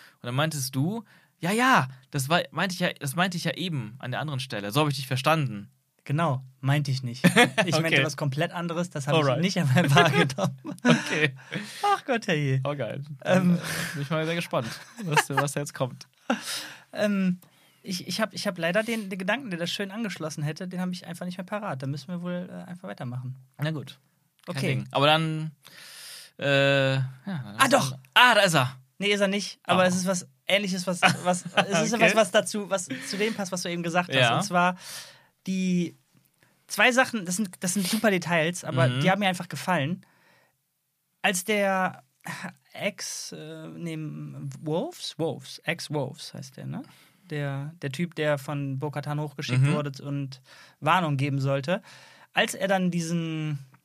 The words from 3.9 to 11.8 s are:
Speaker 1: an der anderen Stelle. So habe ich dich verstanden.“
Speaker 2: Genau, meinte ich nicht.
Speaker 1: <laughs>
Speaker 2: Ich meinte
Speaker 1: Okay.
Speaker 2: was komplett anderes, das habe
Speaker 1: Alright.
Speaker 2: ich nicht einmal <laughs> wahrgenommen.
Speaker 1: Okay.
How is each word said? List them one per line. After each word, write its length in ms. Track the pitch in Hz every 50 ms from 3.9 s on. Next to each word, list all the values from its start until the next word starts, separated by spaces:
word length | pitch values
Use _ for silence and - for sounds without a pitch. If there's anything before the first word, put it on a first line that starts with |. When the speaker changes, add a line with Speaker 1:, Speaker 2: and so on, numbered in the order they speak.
| - -
Speaker 1:
an 100 | - 123
der 80 | 123 104
anderen 220 | 139 156 139 131
Stelle. 320 | - - 117 104 101 104
So 80 | 107 147
habe 100 | 156 147
ich 60 | 139
dich 100 | 139 -
verstanden.“ 640 | - 131 131 131 156 160 156 143 120 104 101 104 - _ _ _ _ _ _
Speaker 2:
Genau, 400 | - - 139 160 170 151 127 131 - - - _
meinte 300 | 131 139 143 151 143 139
ich 140 | 127 - 127
nicht. 180 | 120 120 - -
Speaker 1:
<laughs> 400 | 175 - 226 240 - - 226 190
Speaker 2:
Ich 80 | 180 160 160
meinte 80 | 165 165 160 139
Speaker 1:
Okay. 60 | 139
Speaker 2:
was 120 | 156 151
komplett 340 | - 156 139 131 151 170 170
anderes, 400 | 175 175 170 170 160 175 175 175
das 160 | - 151 131
habe 120 | 147 151 160
Speaker 1:
Alright. 180 | 143 135 123 127
Speaker 2:
ich 160 | 175 180 -
nicht 40 | 180
einmal 300 | 165 131 131 180 170 139
<laughs> 40 | 139
wahrgenommen. 640 | 175 170 156 - 175 170 135 - - 190 - - - - - 185 -
Speaker 1:
Okay. 520 | - 240 240 - - - 180 151 156 139 131 131 - - - 208 208 - - -